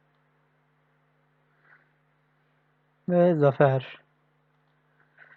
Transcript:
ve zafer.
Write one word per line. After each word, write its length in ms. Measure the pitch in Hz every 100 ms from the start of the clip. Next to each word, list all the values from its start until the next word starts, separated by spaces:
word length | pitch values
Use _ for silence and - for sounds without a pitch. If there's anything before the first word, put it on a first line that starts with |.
| _ _ _ _ _ _ _ _ _ _ _ _ _ _ _ _ _ _ _ _ _ _ _ _ _ _ _ _ _ _ -
ve 260 | 175 180 160
zafer. 680 | 143 131 139 131 - - _ _ _ _ _ _ _ _ _ _ _ _ -